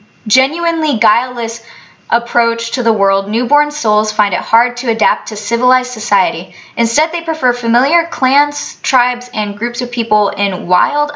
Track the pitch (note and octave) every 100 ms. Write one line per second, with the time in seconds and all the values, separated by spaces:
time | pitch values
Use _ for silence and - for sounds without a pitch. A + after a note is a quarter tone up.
0 | _ _ - C4 C4+ E4+ E4+ E4 D#4 A3
1 | A3 A#3 B3+ B3 A3+ - - - - _
2 | - A#3+ A#3 A#3+ A#3 A3+ - C4+ A3+ G3+
3 | G3 G3 G3 A3+ A#3 D4 D4 D4 A3 G#3+
4 | G#3+ - G3+ F#3 - A#3 B3 A#3+ B3+ G#3+
5 | G3 G#3+ - G3+ - A3+ B3+ B3+ B3 A3
6 | - G3+ F3 D#3+ F#3 - - - A3+ C#4+
7 | D#4+ E4+ E4 D#4+ B3+ A#3+ A#3 A#3+ C#4 E4+
8 | E4 - B3+ C#4 D4 C#4+ - - - B3+
9 | B3 A#3 - G#3 G#3 G3+ A#3+ A#3 A#3+ A#3+
10 | A3 G#3+ G3+ - G3+ F3+ E3+ F3+ A#3 D4
11 | D4